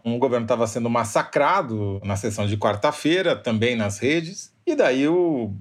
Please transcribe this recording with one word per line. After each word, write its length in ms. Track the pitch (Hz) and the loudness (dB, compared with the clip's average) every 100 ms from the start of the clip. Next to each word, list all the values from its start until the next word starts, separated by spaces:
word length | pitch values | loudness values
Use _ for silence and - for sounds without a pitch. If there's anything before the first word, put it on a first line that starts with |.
O 140 | 117 120 | -4 0
governo 280 | 131 120 113 | 2 2 0
tava 200 | 120 113 | 0 0
sendo 240 | 120 117 | -2 0
massacrado 1120 | 117 110 160 147 147 143 190 143 107 101 98 | 0 0 -2 0 2 2 2 0 -2 -4 -4
na 120 | 98 101 | -4 -2
sessão 300 | 117 107 104 | -2 -2 -2
de 120 | 104 | 0
quarta-feira, 760 | 110 104 147 143 147 180 175 | 0 2 0 0 0 2 2
também 420 | 131 123 113 120 117 | -2 -2 0 0 0
nas 220 | 104 101 | -2 -2
redes, 540 | 123 165 165 202 - _ - | 0 0 -2 -10 -18 _ -2
e 100 | 294 | 2
daí 320 | 170 127 147 | 4 4 2
o 460 | 175 170 139 110 98 | 2 2 0 -4 -8